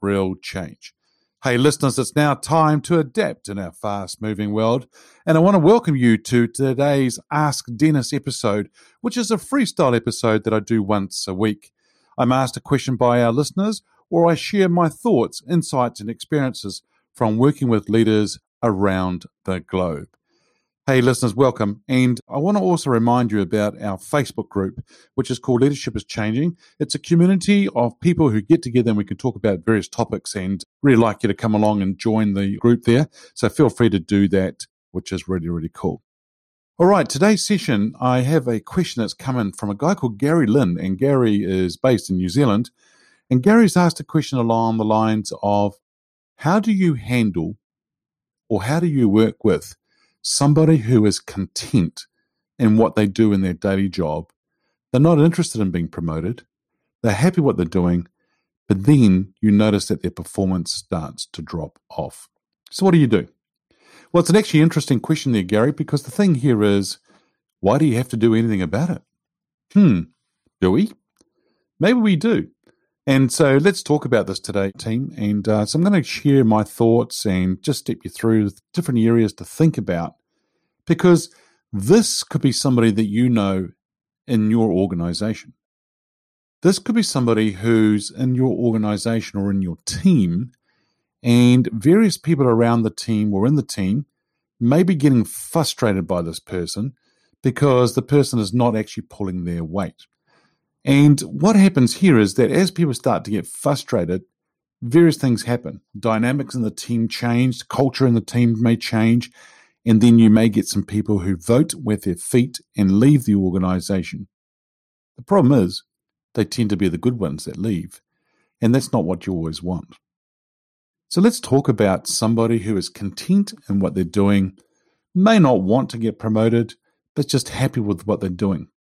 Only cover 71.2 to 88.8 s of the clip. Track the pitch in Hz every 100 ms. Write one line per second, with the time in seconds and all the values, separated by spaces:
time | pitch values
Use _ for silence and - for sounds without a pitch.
71.2 | _ _ _ _ _ _ 180 247 220 170
72.2 | 226 220 - _ _ _ _ _ - 135
73.2 | 131 - 147 135 180 190 - 147 123 113
74.2 | 95 92 - 101 98 - 113 113 139 -
75.2 | 104 104 104 107 107 151 185 196 - -
76.2 | 143 139 113 107 104 - 113 117 113 -
77.2 | 107 92 92 92 - 104 - - 95 -
78.2 | 113 110 104 - _ - 170 120 113 117
79.2 | 107 - - - 165 131 95 87 85 -
80.2 | _ _ _ _ _ _ - 170 180 170
81.2 | - _ _ _ _ 101 101 214 - -
82.2 | - - 139 117 139 120 113 104 107 107
83.2 | 127 117 101 95 87 - _ _ _ _
84.2 | - 113 107 117 110 90 95 87 85 85
85.2 | 107 107 - _ _ _ _ _ _ _
86.2 | _ _ _ _ 180 196 - 233 202 139
87.2 | 120 110 110 95 113 113 107 104 101 -
88.2 | 127 127 131 101 120 110